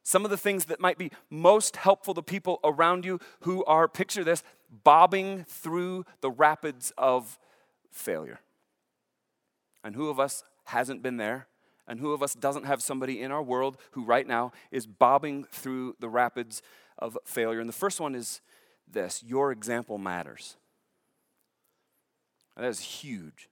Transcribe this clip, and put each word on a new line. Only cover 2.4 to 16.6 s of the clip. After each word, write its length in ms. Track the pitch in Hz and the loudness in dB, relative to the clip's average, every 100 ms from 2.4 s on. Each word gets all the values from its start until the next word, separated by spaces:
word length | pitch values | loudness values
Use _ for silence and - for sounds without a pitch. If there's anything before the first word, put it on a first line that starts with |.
| - 170 | -2 0
around 420 | 151 147 165 180 180 | 0 4 4 4 -2
you 140 | 180 - _ | -8 -10 _
who 220 | 170 185 - | -4 -2 4
are, 220 | 156 165 | 4 4
picture 360 | - 190 208 | 0 -6 -2
this, 180 | 165 170 - _ _ | -2 -2 -4 _ _
bobbing 720 | 110 - 151 175 190 190 196 | 4 8 10 8 6 -2 -8
through 600 | 165 - 160 170 180 185 180 _ | -12 -12 -6 -4 -4 -6 -10 _
the 100 | 135 | -6
rapids 600 | 120 151 156 156 127 - - | 4 4 4 -6 -8 -10 2
of 400 | 135 123 110 - _ _ _ _ _ | 2 2 0 -20 _ _ _ _ _
failure. 480 | - - 82 73 58 _ _ _ _ _ _ _ _ _ _ _ _ _ _ | -12 -6 -6 -6 -16 _ _ _ _ _ _ _ _ _ _ _ _ _ _
And 120 | 107 107 | -14 -8
who 140 | 151 | -6
of 100 | 135 | -2
us 240 | 139 - _ _ | -2 -4 _ _
hasn't 400 | - 120 123 127 | -4 -2 -2 -4
been 140 | 127 123 | -6 -4
there? 300 | 107 127 - _ _ _ - | -6 -6 -10 _ _ _ -16
And 140 | 117 | -8
who 140 | 147 | -6
of 100 | 147 | -4
us 100 | 139 | -4
doesn't 300 | 120 139 143 | -2 -4 -4
have 180 | 139 135 | -2 -2
somebody 400 | - 131 131 123 | -2 -6 -6 -6
in 100 | 131 | -6
our 120 | 147 | -6
world 340 | 131 127 135 131 - | -4 -2 -2 -6 -16
who 120 | 135 | -12
right 220 | 117 120 127 | 2 2 4
now 260 | 117 123 - _ | -2 -2 -10 _
is 160 | 131 110 | -10 -10
bobbing 560 | 101 123 139 151 139 | 4 6 6 2 -8
through 540 | 135 - 131 131 127 - | -10 -12 -8 -6 -6 -8
the 100 | 117 | -4
rapids 540 | 117 120 127 117 - | 0 0 -2 -10 -12